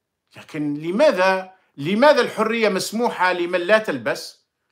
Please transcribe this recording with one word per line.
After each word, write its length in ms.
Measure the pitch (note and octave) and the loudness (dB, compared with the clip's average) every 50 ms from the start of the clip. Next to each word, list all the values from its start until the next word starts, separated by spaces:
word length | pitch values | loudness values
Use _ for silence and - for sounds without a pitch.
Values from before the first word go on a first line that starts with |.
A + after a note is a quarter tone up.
| _ _ _ _ _ _ - | _ _ _ _ _ _ -20
لكن 380 | - - - - D#3 D3+ D3 D3 | -20 -20 -14 -10 -6 -6 -6 -6
لماذا، 840 | D3 D#3 E3 F#3 A3 D4+ D4+ A#3+ F3+ F#3 F#3+ F#3+ F#3+ F#3 - - _ _ _ _ | -6 -6 -4 0 4 4 4 4 4 2 2 2 0 -4 -10 -16 _ _ _ _
لماذا 440 | - C#3 D#3+ G3+ G#3+ C4 D4+ C#4+ B3 | -8 -4 -2 0 4 6 6 6 4
الحرية 480 | A#3 F#3 - - G#3+ G#3+ A3+ A#3 A3 G3+ | 2 -2 -2 -4 -4 -2 -2 0 0 0
مسموحة 640 | F#3+ F#3 F3+ - G3 A3+ A#3+ A3+ - - F3+ F3+ | 0 -2 -6 -6 -4 -2 -2 -2 -2 0 -2 0
لمن 280 | F3+ F3 F3 E3+ F3+ F3+ | 0 -2 -4 -2 -2 -2
لا 180 | F3 F3 G#3+ A3 | 0 2 2 2
تلبس، 680 | G#3+ - D#3 B2+ A2 C#3 E3 - - - - _ _ _ _ _ _ _ | 2 0 -6 -6 -4 -6 -6 -6 -8 -16 -18 _ _ _ _ _ _ _